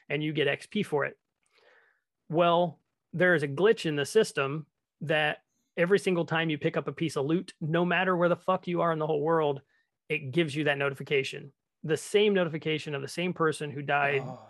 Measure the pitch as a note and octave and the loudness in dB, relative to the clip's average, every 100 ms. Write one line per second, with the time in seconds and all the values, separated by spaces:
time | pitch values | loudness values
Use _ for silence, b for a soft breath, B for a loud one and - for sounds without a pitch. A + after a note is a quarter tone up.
0 | _ D3 D3+ D3+ C#3+ - - G#3 F#3+ C#3+ | _ -4 -2 0 0 0 -4 -4 -2 -2
1 | C3+ - _ _ _ b b b b b | -2 -6 _ _ _ b b b b b
2 | _ _ _ D#3 F3 E3+ F3 - _ _ | _ _ _ 2 4 4 2 -4 _ _
3 | _ D#3+ F3+ E3 C#3+ C#3 G3+ A3 E3 D3 | _ 2 4 4 2 2 2 4 0 -2
4 | C#3 A3 G#3+ - C3+ D#3 D3 _ _ _ | 0 2 2 0 -2 -4 -8 _ _ _
5 | D3 D#3 D3+ - _ _ _ - F3 G3 | -2 0 0 -2 _ _ _ -2 2 4
6 | G3 F3 D#3 D#3+ E3 D3 D#3+ D#3+ D3+ C#3 | 2 0 0 0 0 0 -2 -2 -4 -4
7 | D#3+ D3+ C3+ E3+ F#3 - D#3 E3+ F3+ E3+ | -4 -2 0 0 -2 -8 -2 0 2 2
8 | F#3+ F3+ F3 E3+ - F#3 - F3 E3+ D#3+ | 0 2 2 2 0 -2 -2 0 0 0
9 | D3+ D3+ D3+ E3 D3+ C#3 - _ _ _ | 0 0 2 2 2 -2 -8 _ _ _
10 | _ D#3 C#3 C3+ D#3+ D3 D3+ C#3 C#3 C#3 | _ -6 -2 0 0 0 0 0 -2 -4
11 | C#3 C#3+ C3+ - C#3 - _ _ C#3 D#3 | -2 -2 -2 -8 -16 -20 _ _ -4 -2
12 | - G#3 G#3 F#3+ E3+ D#3 D#3+ D#3 D#3 C#3+ | 0 2 4 4 0 -2 -4 -4 -4 -8
13 | C3+ - F3+ E3+ D#3+ D3 D3+ C3+ C#3+ C#3+ | -8 -6 -4 0 -2 -2 -6 -8 -2 0
14 | C#3+ C#3 C3+ B2+ | 2 0 -4 -10